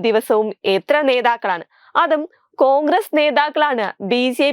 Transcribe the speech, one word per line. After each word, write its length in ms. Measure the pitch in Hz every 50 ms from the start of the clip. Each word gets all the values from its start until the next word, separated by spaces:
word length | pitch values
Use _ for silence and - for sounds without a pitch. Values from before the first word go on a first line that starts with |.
| 180 226
ദിവസവും 400 | 220 220 226 - 240 214 220 220 - _ - 196 196
എത്ര 200 | 190 - - 294 294 302 269
നേതാക്കളാണ്, 560 | 254 247 233 240 233 226 - 202 180 170 165 _ _ _ _ _ - - 330
അതും 200 | 330 311 302 302 349 _ _ _ _ _ - 285
കോൺഗ്രസ് 500 | 262 269 277 302 294 320 370 415 - - 302
നേതാക്കളാണ് 680 | 294 302 269 294 285 302 - 311 302 294 269 233 214 185 - - 202 190
ബി 120 | 240 247 247 254 247 -
ജെ 100 | 294 285